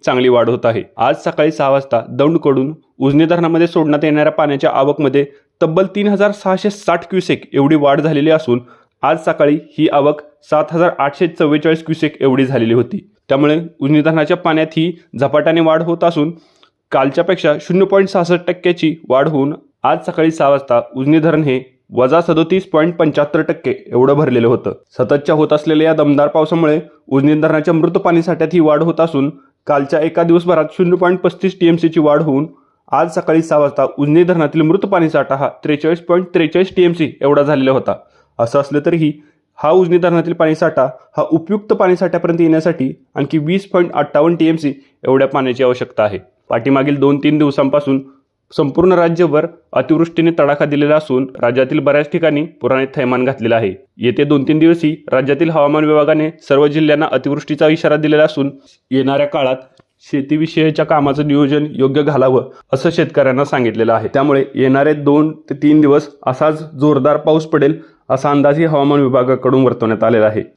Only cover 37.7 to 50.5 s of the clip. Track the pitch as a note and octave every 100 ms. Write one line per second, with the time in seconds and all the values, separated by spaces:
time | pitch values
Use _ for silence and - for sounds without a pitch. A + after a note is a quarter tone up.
37.7 | C3+ - - - _ _ _ A#2 C#3+ C#3+
38.7 | D3 D3 E3+ D#3 D3 _ _ _ _ D3
39.7 | F3+ F#3 F3 F3 E3+ E3 E3 D#3+ D#3 E3
40.7 | D#3 C3 - _ - D3 D#3+ E3 G#3+ G#3
41.7 | G#3 F#3+ F3+ F#3 E3+ E3+ E3 E3 D#3+ D#3+
42.7 | E3 C3 - _ - C#3+ D#3 D3 F#3+ G3
43.7 | F#3 F3 - C#3+ D3 D#3 E3+ D#3+ D#3+ D3
44.7 | C3+ _ _ - C3 C3+ D3 C3 B2 C3
45.7 | B2 A#2+ - G#2+ G2 - _ _ A#2 A#2
46.7 | C3+ C3+ C#3+ C3+ C#3+ D3 D3+ D3+ C#3 C3+
47.7 | C#3+ C#3+ C3+ C3+ _ _ _ _ - D3
48.7 | C3+ F3 F3+ E3+ E3 F3 D3 E3 - _
49.7 | - C3 D#3+ E3+ E3+ E3 E3 C#3+